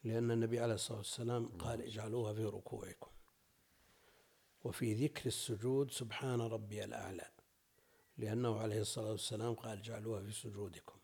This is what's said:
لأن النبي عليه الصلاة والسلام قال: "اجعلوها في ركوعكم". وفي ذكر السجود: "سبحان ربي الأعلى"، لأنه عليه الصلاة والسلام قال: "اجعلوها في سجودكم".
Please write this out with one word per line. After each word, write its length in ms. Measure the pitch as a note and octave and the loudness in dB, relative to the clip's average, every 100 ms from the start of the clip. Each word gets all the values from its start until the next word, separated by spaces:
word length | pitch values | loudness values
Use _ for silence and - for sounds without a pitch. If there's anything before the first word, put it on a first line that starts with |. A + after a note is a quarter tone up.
لأن 260 | A2+ A2+ A#2+ | 2 4 4
النبي 300 | A#2 A2+ A#2 | 4 4 4
عليه 140 | A#2 | 4
الصلاة 240 | G#2+ - A2 | 2 0 -4
والسلام 480 | G#2 - A#2+ A#2+ A2+ | -4 -2 0 2 0
قال: 360 | F#2 A#2 A#2 | -2 -2 -2
"اجعلوها 520 | A#2 G#2+ G#2+ A#2+ G#2+ | -2 -4 0 0 2
في 100 | G#2+ | 2
ركوعكم". 680 | G#2+ G2+ - G#2+ F#2+ - - - - _ _ _ _ _ - - - - - _ _ _ | 0 -2 -6 -6 -6 -10 -14 -16 -20 _ _ _ _ _ -20 -20 -20 -20 -20 _ _ _
وفي 300 | A#2+ - A#2 | -4 0 2
ذكر 320 | G#2+ C#3+ - A#2+ | 4 2 2 -2
السجود: 640 | - - G#2+ A#2 C3+ C#3 | -2 -2 0 2 4 2
"سبحان 500 | - A#2 - C3 A#2+ | -2 -4 -2 2 2
ربي 440 | A2+ A2+ G#2 G#2 | 2 -2 -4 -4
الأعلى"، 460 | G2+ - F#2 F#2 - - _ _ _ _ _ - _ - | -4 -4 -4 -6 -8 -16 _ _ _ _ _ -20 _ -4
لأنه 380 | A2 A#2 A#2+ A2 | 0 4 4 2
عليه 200 | A2 G#2+ | 2 2
الصلاة 300 | G2+ A2+ G#2+ | 0 0 -2
والسلام 440 | G#2 - G#2+ A#2 | -2 -2 0 0
قال: 240 | A2+ A#2 G#2 | 0 -4 -6
"اجعلوها 440 | G#2+ A2 A2 G#2 | -6 -6 -2 -2
في 100 | G2+ | -4
سجودكم". 680 | G#2 A2+ G2+ G2+ E2+ - - | -6 -6 -6 -6 -8 -16 -20